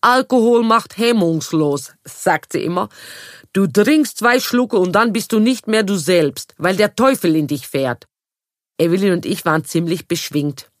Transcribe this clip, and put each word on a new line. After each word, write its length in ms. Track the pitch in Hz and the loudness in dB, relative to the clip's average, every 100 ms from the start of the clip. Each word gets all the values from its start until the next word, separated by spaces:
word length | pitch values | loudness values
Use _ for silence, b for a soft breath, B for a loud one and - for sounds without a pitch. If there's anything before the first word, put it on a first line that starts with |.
„Alkohol 600 | 226 254 262 254 226 240 | 2 2 2 2 4 2
macht 340 | 226 226 226 - | 4 0 0 -4
hemmungslos“, 960 | 233 233 170 160 - 165 151 143 139 _ | 0 2 2 0 -2 -2 0 -2 -6 _
sagt 480 | - - - 156 - | -20 -6 -2 -2 -2
sie 100 | - | -6
immer. 280 | - 175 208 B B B B B B | -4 -4 -6 B B B B B B
„Du 120 | - 196 | -2 0
trinkst 520 | 131 208 311 285 - | 2 4 4 0 0
zwei 200 | 226 254 | 0 2
Schlucke 400 | - 247 247 220 | 0 -2 0 0
und 140 | 180 | 0
dann 220 | 185 233 | 2 0
bist 180 | 220 - | -2 -2
du 80 | 226 | 2
nicht 260 | 214 254 - | 2 0 -2
mehr 160 | 220 | -2
du 140 | 208 196 | 0 -2
selbst, 580 | 139 180 151 131 - _ | 2 2 2 -2 -16 _
weil 180 | 165 185 | -2 2
der 180 | 208 | 0
Teufel 400 | - 254 269 175 | 2 0 2 0
in 120 | 156 147 | 0 0
dich 200 | 143 - | -4 -6
fährt.“ 400 | 139 135 120 _ _ _ _ _ _ _ _ | -4 -2 -4 _ _ _ _ _ _ _ _
Evelyn 380 | 165 180 196 | 0 2 0
und 100 | 180 | 0
ich 220 | - 196 - | -2 -4 0
waren 180 | 156 | -2
ziemlich 420 | 156 165 165 170 - | 0 -4 -2 -4 -4
beschwingt. 640 | 170 - 151 147 143 - _ | -6 -4 -4 -4 -6 -16 _